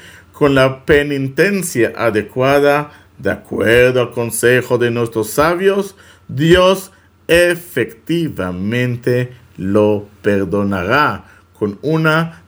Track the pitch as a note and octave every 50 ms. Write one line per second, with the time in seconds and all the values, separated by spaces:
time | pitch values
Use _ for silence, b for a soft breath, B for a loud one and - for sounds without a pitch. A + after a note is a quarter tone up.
0 | B B B B B B _ - D3 C#3 C#3 C3 C3 C3 C3 - - - D#3 C#3+
1 | C#3+ D3 C#3+ C3+ C3+ C3 C3+ D3+ E3+ G3+ G3+ F#3+ E3+ - - A#2+ A2+ - - -
2 | A2 A#2 G#2 G#2+ G#2 - - B2+ B2+ C#3 C#3+ C#3+ C#3+ C#3+ C#3+ D3 D3 D3 B B
3 | B B B - - G2 F2+ - - - - - - G#2+ A#2 B2 B2+ B2+ B2+ B2+
4 | A#2+ A#2 - A#2+ A#2 A#2 A2 - - A#2+ B2+ B2 A#2 - B2 A#2 B2 A#2+ A#2 A#2+
5 | A#2+ A2+ - A2+ G#2+ G#2 - C#3+ D3+ E3 F3 F3 G3 G3 G3 G3+ G3 - - b
6 | b b b b b - A#2 B2+ D3+ E3 F3 F3+ F#3 F#3 F#3+ F#3+ - - b b
7 | b b b _ _ - D#3+ F3 F3 F3 F3 E3+ - - - C3 A2 - - -
8 | _ - E3 E3+ E3 C3+ F#2 F#2+ F#2 F2+ F2+ F2+ F#2+ G#2 A#2 B2 B2 B2 A#2+ A#2+
9 | - B2 B2 B2 B2 B2 B B B B _ - F2+ F#2+ G2+ G#2+ G#2+ G#2+ G#2+ G2
10 | G2 - - _ - G#2 G2+ G2 G2 F2 G2+ G2+ G2+ G2 G2 F#2 F2 G2 B2 D3
11 | D3+ C3 G2+ F2+ b b b b b b _ _ G#2+ G#2+ - - - D3 D#3+ D#3+
12 | D#3+ D#3+ D#3 D#3+ E3+ E3 - - _